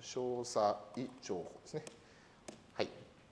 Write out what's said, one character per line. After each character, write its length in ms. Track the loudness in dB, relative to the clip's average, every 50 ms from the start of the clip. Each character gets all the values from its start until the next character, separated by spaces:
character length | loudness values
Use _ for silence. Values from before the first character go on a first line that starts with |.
詳 440 | -12 -4 -2 0 0 2 0 0 -2
細 340 | 2 4 6 6 6 6 4 -2 -6 -4 -4 -4 -4 -6 -10
情 140 | -4 -2 -2
報 180 | -2 -2 -6 -10 -14 -14
で 60 | -6
す 60 | -6
ね。 100 | -6 -6 -6 -14 -16 -20 -20 -20 -20 -20 -20 -20 -16 -16 -16 -16 -16 -18 -14 0
は 80 | 0 0
い。 60 | 0 0 -12 -16 -18 -18 -20 -20 -20